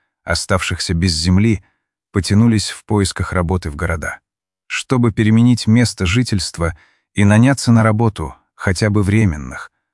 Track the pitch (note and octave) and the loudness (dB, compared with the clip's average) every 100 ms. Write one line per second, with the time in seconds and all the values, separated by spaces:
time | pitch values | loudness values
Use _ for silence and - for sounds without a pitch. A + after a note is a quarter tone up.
0 | _ _ - E2+ - F#2+ - F2 - E2+ | _ _ -6 -6 -2 -2 -2 -6 -4 -2
1 | F#2 D#2 E2 F#2 A2+ G2 - _ _ _ | 0 0 2 2 2 0 -6 _ _ _
2 | _ G2+ - G#2 A#2 A2 - - - G#2 | _ -6 0 2 2 2 -2 -12 -6 -2
3 | F#2+ - F#2 F2+ E2 F#2 E2 D2 E2+ E2+ | -2 -4 -6 -4 -2 -4 -4 -8 -6 -6
4 | - - _ _ _ _ - - - C3 | -8 -12 _ _ _ _ -12 -10 -4 0
5 | A#2+ G#2 G#2+ A2+ A#2+ A#2+ - A2+ A#2 - | 0 2 2 4 4 2 2 2 2 0
6 | F2+ G#2+ B2 G2+ - - E2 - _ _ | -2 0 -2 -4 -4 -6 -6 -6 _ _
7 | _ - G#2 G#2+ B2+ C3+ - A#2 A2 G#2+ | _ 0 2 4 4 0 2 2 4 2
8 | A2+ - D2 - _ - - F#2 A2 G#2 | -2 -2 -12 -12 _ -8 -4 -2 0 0
9 | G2 G#2+ G#2 D2+ C2 - - _ _ | 2 2 2 0 -8 -14 -16 _ _